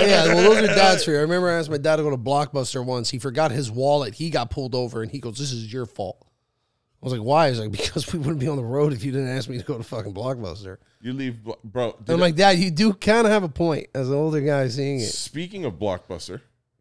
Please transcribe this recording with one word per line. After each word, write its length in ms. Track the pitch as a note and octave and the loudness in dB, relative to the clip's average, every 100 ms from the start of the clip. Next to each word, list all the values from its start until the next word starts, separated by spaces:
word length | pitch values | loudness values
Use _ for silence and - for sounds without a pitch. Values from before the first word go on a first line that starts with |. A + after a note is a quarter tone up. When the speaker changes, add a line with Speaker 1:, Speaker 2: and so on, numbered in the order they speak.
| G3+ | 6
Speaker 1:
yeah, 260 | F#3 E3 | 6 6
well, 160 | E3+ G3 | 6 8
those 140 | A3 | 8
are 40 | G#3+ | 6
Speaker 2:
<laughs> 80 | G3+ | 6
Speaker 1:
dad's 280 | F#3+ F#3 - | 6 6 2
fear. 140 | D3 | 2
I 20 | |
remember 280 | D#3 F3+ F3+ | 2 2 2
I 100 | E3+ | 0
asked 100 | D#3 | -2
my 80 | D3+ | -2
dad 200 | D3 D#3 | 2 2
to 60 | |
go 60 | D3+ | 0
to 80 | C3 | -2
Blockbuster 680 | A#2 C#3+ C#3+ C#3 B2 C3 | 0 0 0 -2 -4 -4
once. 260 | B2 B2+ A2+ | -4 -4 -4
He 100 | B2+ | -4
forgot 320 | C3+ B2+ D#3 | -4 0 0
his 180 | B2+ B2+ | 0 -4
wallet. 460 | A2 C3+ D3 B2+ - | -2 2 2 0 -6
He 140 | E3 | -4
got 200 | D3+ A#2 | -4 -4
pulled 240 | - C3 | -4 -4
over, 280 | B2+ B2 A2+ | -2 -4 -4
and 80 | A2+ | -8
he 80 | C#3 | -8
goes, 180 | A#2+ A2+ | -10 -8
"This 140 | C#3+ | -6
is 200 | A#2+ A2 | -6 -8
your 140 | B2+ A2+ | -8 -10
fault." 320 | - F#2+ - | -8 -10 -10
I 840 | _ _ _ _ _ _ _ _ C3 | _ _ _ _ _ _ _ _ -8
was 80 | |
like, 80 | B2+ | -6
"Why?" 260 | G#2+ D3+ D#3 | 0 2 2
He's 100 | A#2+ | 0
like, 120 | G#2+ | -4
"Because 400 | G2+ - E3+ C3+ | -4 -4 -6 -6
we 60 | F3 | -4
wouldn't 200 | C#3+ D#3+ | -4 -2
be 80 | C3 | -2
on 100 | C#3+ | -2
the 60 | |
road 300 | A#2 C3+ D3+ | -2 0 0
if 100 | B2+ | 0
you 80 | C3+ | -4
didn't 180 | C3 C3 | -4 -4
ask 200 | C3 A#2 | -4 -6
me 80 | B2 | -8
to 60 | |
go 140 | - B2 | -8 -8
to 60 | |
fucking 300 | A2+ A#2 G2+ | -8 -8 -8
Blockbuster." 640 | F#2+ B2 B2+ G2 G#2 F#2+ F#2+ _ _ | -8 -6 -6 -8 -10 -14 -18 _ _
Speaker 2:
You 120 | A#2 | -10
leave, 300 | C3 C3 A#2 | -6 -6 -8
Blo-, 140 | A2 - | -12 -14
bro, 280 | A2 A2 A#2 - | -10 -4 -4 -6
Speaker 1:
And 80 | G#2 | -2
Speaker 2:
did 80 | |
Speaker 1:
I'm 60 | E3+ | 2
Speaker 2:
it 20 | |
Speaker 1:
like, 140 | F3+ D#3 | 2 6
"Dad, 220 | G3 F3+ | 6 6
you 120 | F#3+ | 2
do 220 | D#3 A3 | 2 2
kinda 360 | F#3+ G3+ A3 A3 | 2 2 4 4
have 140 | G#3+ | 4
a 60 | F3+ | 0
point," 380 | - E3+ D3 - - | -2 0 0 -4 -6
as 140 | B2+ | -2
an 60 | C#3 | 0
older 240 | D#3 D#3 | 0 0
guy 260 | C#3+ C#3+ C3 | 0 0 0
seeing 320 | A#2+ C#3 C#3 | -2 -4 -2
it. 80 | G#2 | -4
Speaker 2:
Speaking 560 | - - C#3+ F3+ G3+ D3+ | -6 -8 -8 -10 -8 -8
of 80 | |
Blockbuster, 680 | E2 G#2 F2+ - F2 - G2 - _ _ _ | -4 -4 -4 -8 -12 -12 -14 -18 _ _ _